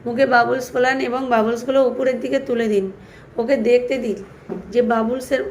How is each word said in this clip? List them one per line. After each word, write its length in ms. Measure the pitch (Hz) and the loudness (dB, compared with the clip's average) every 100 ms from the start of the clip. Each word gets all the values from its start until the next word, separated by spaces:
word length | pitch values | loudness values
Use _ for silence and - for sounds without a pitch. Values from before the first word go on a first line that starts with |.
| 240 | -6
মুখে 200 | 240 262 | 0 4
বাবলস 460 | 247 240 262 254 | 4 4 0 -2
ফোলান 280 | 254 254 269 | 0 0 0
এবং 300 | 262 247 262 | -2 -4 0
বাবলসগুলো 540 | 233 214 233 240 262 | 2 2 -2 0 2
উপরের 360 | 254 - 262 233 | 2 2 -2 -2
দিকে 180 | 247 269 | -2 -2
তুলে 300 | 269 240 226 | -2 -2 2
দিন, 240 | 208 190 190 - - - - | 0 0 -8 -20 -20 -12 -6
ওকে 200 | 233 269 | 0 0
দেখতে 420 | 220 247 247 269 | 4 2 2 -4
দিন 260 | 226 190 - - - 185 - | -4 -6 -10 -18 -12 -12 -2
যে 120 | 226 | 0
বাবলসের, 600 | 226 226 220 262 254 262 - | 2 0 0 -4 -2 -4 -4